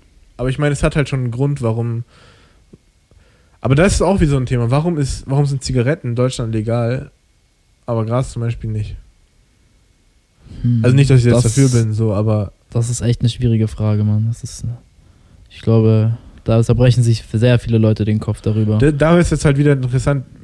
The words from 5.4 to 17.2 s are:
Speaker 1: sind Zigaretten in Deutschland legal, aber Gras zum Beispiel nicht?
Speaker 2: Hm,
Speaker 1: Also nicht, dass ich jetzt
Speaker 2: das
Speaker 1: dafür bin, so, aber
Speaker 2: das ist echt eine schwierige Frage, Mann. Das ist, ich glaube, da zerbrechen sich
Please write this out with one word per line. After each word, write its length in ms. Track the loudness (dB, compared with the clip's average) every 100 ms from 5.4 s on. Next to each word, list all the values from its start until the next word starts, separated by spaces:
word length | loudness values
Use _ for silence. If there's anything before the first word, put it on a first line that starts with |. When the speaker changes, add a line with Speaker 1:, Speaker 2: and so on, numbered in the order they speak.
| 0
Speaker 1:
sind 180 | -2
Zigaretten 460 | -4 -2 0 -2 -4
in 60 | -2
Deutschland 380 | -2 -2 -4
legal, 580 | -4 -2 -2 -2 -4 -8 _ _ _ _ _ _ _ -6
aber 200 | -4 -2
Gras 260 | -2 -4
zum 100 | -6
Beispiel 280 | -6 -6 -6
nicht? 260 | -6 -8 -10 -18 _ _ _ _ _ _ _ _ _ _ _ _ _ -20 -6
Speaker 2:
Hm, 200 | -2 2
Speaker 1:
Also 120 | 2 4
nicht, 140 | 4
dass 100 | 4
ich 60 | 4
jetzt 180 | 4
Speaker 2:
das 120 | 2 2
Speaker 1:
dafür 140 | 2
bin, 240 | 2 0
so, 200 | 0 -2
aber 380 | 0 0 0 -2 -10 _
Speaker 2:
das 200 | -4 -4
ist 120 | -4
echt 200 | -2 0
eine 80 | 0
schwierige 380 | 0 0 0 0
Frage, 360 | -2 -2 0
Mann. 220 | 0 0 -2
Das 160 | -4
ist, 200 | -10 -12 -12 -12 _ _ _ _ _ _ -20
ich 120 | -10
glaube, 560 | 0 4 4 2 2 -2 -10 -14
da 200 | -2 0
zerbrechen 400 | 2 4 4 4
sich 200 | 2 0